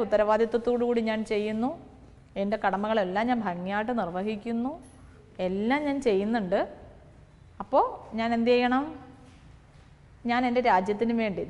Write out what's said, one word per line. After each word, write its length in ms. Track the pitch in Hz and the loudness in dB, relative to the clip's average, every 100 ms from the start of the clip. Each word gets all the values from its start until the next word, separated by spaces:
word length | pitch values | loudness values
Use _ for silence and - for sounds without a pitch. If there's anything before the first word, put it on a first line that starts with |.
ഉത്തരവാദിത്വത്തോടു 800 | 208 208 208 214 226 233 247 240 240 | 2 2 4 4 2 0 0 0 2
കൂടി 140 | 233 220 | 0 0
ഞാൻ 100 | 220 214 | -2 -2
ചെയ്യുന്നു, 400 | 208 214 220 254 339 - - - - - 196 | -2 -2 -2 -2 -4 -14 -20 -20 -20 -10 -4
എൻ്റെ 140 | 196 214 | -2 0
കടമകളെല്ലാം 640 | 202 190 214 220 185 196 240 | 0 0 0 0 0 0 0
ഞാൻ 100 | 240 202 | 0 -2
ഭംഗിയായിട്ട് 480 | 175 185 202 220 233 | -4 -4 -4 -2 -2
നിർവഹിക്കുന്നു, 680 | 170 180 208 208 233 233 254 339 - - - - - - 185 | -2 -4 -4 -4 -4 -4 -4 -6 -14 -20 -20 -20 -16 -6 -4
എല്ലാം 320 | 190 220 285 294 | -2 0 0 0
ഞാൻ 100 | 277 254 | 0 2
ചെയ്യുന്നുണ്ട്. 540 | 190 202 233 180 208 339 - - - - - - - - - | 2 0 -2 0 -2 -2 -8 -20 -20 -20 -20 -20 -20 -18 -16
അപ്പോൾ 220 | - 285 508 - - 220 | 0 2 2 -2 -10 -4
ഞാൻ 100 | 226 233 | -2 2
എന്ത് 140 | 233 | 4
ചെയ്യണം? 320 | 247 247 254 302 - - - - - - - - - - - - - 240 | 4 4 2 -2 -8 -18 -20 -20 -20 -20 -20 -20 -20 -20 -20 -20 -8 -2
ഞാൻ 100 | 240 254 | 0 2
എൻ്റെ 120 | 247 240 | 2 4
രാജ്യത്തിന് 440 | 190 196 208 233 233 | 4 4 0 0 0
വേണ്ടി, 220 | 220 175 | 0 -2